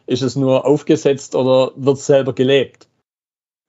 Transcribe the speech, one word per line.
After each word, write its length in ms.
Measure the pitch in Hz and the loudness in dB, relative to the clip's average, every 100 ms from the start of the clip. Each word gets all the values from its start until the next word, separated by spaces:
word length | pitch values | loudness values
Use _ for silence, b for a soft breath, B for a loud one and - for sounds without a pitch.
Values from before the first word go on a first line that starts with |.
| - | -6
Ist 160 | 120 | -4
es 120 | 127 | -4
nur 300 | 139 131 131 | -2 0 0
aufgesetzt 680 | 131 147 - 151 143 135 - | 2 0 0 0 0 -2 -4
oder 380 | - 127 131 131 - | -2 2 2 0 -2
wird 220 | 135 135 | -2 -2
es 80 | - | 2
selber 260 | 139 127 | 0 0
gelebt? 560 | 127 127 139 123 _ _ _ _ _ _ _ _ _ | -2 0 0 0 _ _ _ _ _ _ _ _ _